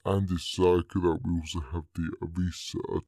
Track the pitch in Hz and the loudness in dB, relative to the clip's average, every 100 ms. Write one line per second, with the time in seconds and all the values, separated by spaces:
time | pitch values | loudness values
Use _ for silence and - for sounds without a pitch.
0 | 98 98 95 85 - - 90 90 85 95 | 0 2 2 0 -2 2 6 4 2 2
1 | 87 82 87 85 80 87 71 85 78 - | 2 2 0 0 -2 -6 -6 -6 -6 -4
2 | 80 - 87 85 90 - - - - - | -4 -4 -6 -2 -2 -2 -8 -6 -4 -4